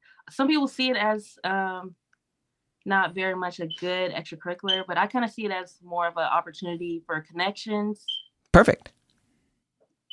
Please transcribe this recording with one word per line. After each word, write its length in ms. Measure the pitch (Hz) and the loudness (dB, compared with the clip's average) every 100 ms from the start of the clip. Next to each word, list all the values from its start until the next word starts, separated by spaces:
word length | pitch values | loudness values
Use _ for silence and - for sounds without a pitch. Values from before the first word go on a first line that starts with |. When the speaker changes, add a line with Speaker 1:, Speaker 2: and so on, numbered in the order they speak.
| _ - - | _ -20 -8
Speaker 1:
some 180 | - 269 | 0 2
people 200 | 302 269 | 2 0
see 220 | - 254 | 0 0
it 60 | 226 | 2
as, 420 | 214 214 208 - | 0 0 -6 -8
um, 500 | 185 196 190 185 185 - _ _ _ _ _ _ _ _ | -4 -2 -2 -6 -12 -18 _ _ _ _ _ _ _ _
not 300 | 196 196 175 | 0 2 2
very 200 | 185 190 185 | 0 -2 -2
much 240 | 180 180 | -4 -6
a 80 | 160 151 | -8 -6
good 340 | 180 185 180 | -4 -2 -2
extracurricular, 720 | - 160 160 175 180 196 185 190 | -4 -10 -10 -8 -6 -2 -2 0
but 120 | 170 | 0
I 80 | 208 | 2
kinda 220 | 247 226 | 0 -2
see 160 | - | -2
it 80 | 208 | -4
as 280 | 185 180 - | -4 -8 -16
more 240 | 175 175 170 | -6 -2 0
of 100 | 170 | 0
an 80 | |
opportunity 800 | 156 165 170 160 175 170 175 165 170 | 0 0 0 -6 -8 -6 -6 -6 -4
for 140 | 156 | -6
connections. 840 | 160 165 190 202 220 208 208 208 - - - _ _ | -6 -4 -4 -4 -4 -2 -2 -6 -8 -10 -12 _ _
Speaker 2:
Perfect. 420 | 175 - - - _ _ _ _ _ _ _ _ _ _ _ - | 8 8 4 -4 _ _ _ _ _ _ _ _ _ _ _ -20